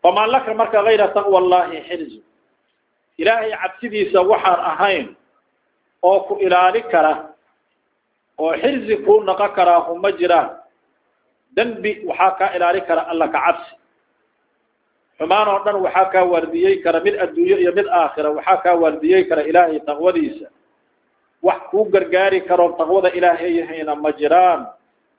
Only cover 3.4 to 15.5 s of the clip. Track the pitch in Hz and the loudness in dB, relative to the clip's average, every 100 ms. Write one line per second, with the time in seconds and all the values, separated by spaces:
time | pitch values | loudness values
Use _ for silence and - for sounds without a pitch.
3.4 | 220 196 185 - 240 214 190 190 185 - | -2 -6 -8 -8 -8 -4 0 2 2 2
4.4 | 190 175 180 160 196 180 110 - _ _ | 2 0 -2 0 0 0 -6 -16 _ _
5.4 | _ _ _ _ _ _ 175 196 190 202 | _ _ _ _ _ _ 2 2 0 -2
6.4 | 190 180 185 220 233 165 156 - - _ | 2 4 4 0 0 2 2 0 -8 _
7.4 | _ _ _ _ _ _ _ _ _ - | _ _ _ _ _ _ _ _ _ -6
8.4 | 160 - 247 269 214 214 - 214 196 190 | -4 0 -2 -2 -4 -2 4 4 4 -2
9.4 | 202 - 175 170 170 170 196 190 175 165 | -2 2 4 4 2 -4 -4 -2 2 2
10.4 | 127 - _ _ _ _ _ _ _ _ | 2 -10 _ _ _ _ _ _ _ _
11.4 | _ - 240 208 208 - 175 - 185 190 | _ -4 -4 -4 -8 -8 -8 -2 -2 0
12.4 | 190 180 175 185 - 165 160 165 160 156 | -4 0 0 -2 -2 -4 -2 -4 -2 0
13.4 | 139 135 - _ _ _ _ _ _ _ | -2 -2 -8 _ _ _ _ _ _ _
14.4 | _ _ _ _ _ _ _ _ 160 202 | _ _ _ _ _ _ _ _ -2 0
15.4 | 208 | 0